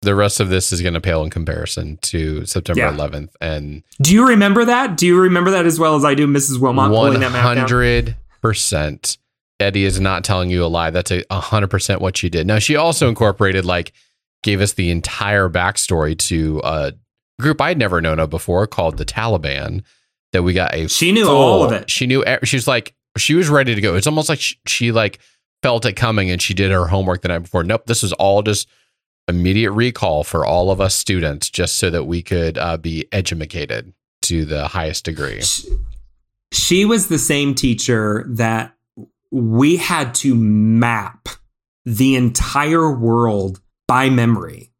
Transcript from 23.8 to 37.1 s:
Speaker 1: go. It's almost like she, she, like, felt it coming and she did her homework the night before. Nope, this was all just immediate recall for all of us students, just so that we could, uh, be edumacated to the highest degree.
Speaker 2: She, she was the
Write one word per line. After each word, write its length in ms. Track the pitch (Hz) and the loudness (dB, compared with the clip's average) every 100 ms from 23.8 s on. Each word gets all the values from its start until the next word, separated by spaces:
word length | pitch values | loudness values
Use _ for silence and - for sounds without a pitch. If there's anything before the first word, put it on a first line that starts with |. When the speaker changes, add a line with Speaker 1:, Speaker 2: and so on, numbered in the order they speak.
Speaker 1:
go. 160 | 101 87 | 0 0
It's 120 | 123 | 0
almost 200 | 156 151 | 0 -2
like 140 | 160 | -2
she, 160 | - - - | -4 -8 -6
she, 260 | - 120 | -2 0
like, 280 | 113 104 - _ _ _ _ | 2 0 -4 _ _ _ _
felt 240 | 127 117 117 | -2 0 -2
it 80 | |
coming 360 | 98 117 110 92 | -2 0 0 0
and 120 | 90 | 0
she 120 | - | -2
did 180 | 92 98 | 0 2
her 160 | 95 87 | 2 2
homework 340 | 98 95 87 | 0 0 -2
the 80 | 90 | -2
night 100 | 87 | -4
before. 240 | 87 92 | -4 -4
Nope, 220 | 85 110 - | -2 -4 -2
this 160 | 117 | -4
was 100 | 98 | -2
all 280 | - 98 98 | 0 2 2
just 260 | 104 104 - _ _ _ _ _ - | 2 -2 -6 _ _ _ _ _ -4
immediate 420 | 87 87 98 110 | 0 2 2 0
recall 540 | 104 120 117 95 76 76 | 0 -2 -2 -2 -2 -2
for 200 | 85 64 | -2 0
all 260 | 85 90 | 0 0
of 100 | 95 | 0
us 120 | 95 | 0
students, 560 | - - 95 80 73 - | -2 -2 -2 -2 -4 -8
just 260 | - 87 - | -4 -4 -2
so 140 | 92 | -2
that 140 | 85 | -2
we 180 | 71 87 | -4 -6
could, 360 | 85 90 82 80 | -4 -2 -2 -4
uh, 180 | 80 82 | -4 -4
be 300 | 82 80 - | -6 -8 -6
edumacated 800 | 101 90 85 78 87 73 57 62 _ _ _ | -4 -4 -6 -8 -10 -8 -8 -10 _ _ _
to 200 | - 85 | -4 -2
the 240 | 78 76 73 | -2 -4 -4
highest 380 | 92 80 - - | -4 -6 -6 -8
degree. 360 | 78 69 50 | -8 -8 -6
Speaker 2:
She, 280 | - - - - - - - _ _ _ _ | -4 -4 -4 -6 -6 -12 -20 _ _ _ _
she 340 | - - 175 208 | -4 0 2 4
was 220 | 226 | 2
the 120 | - | 0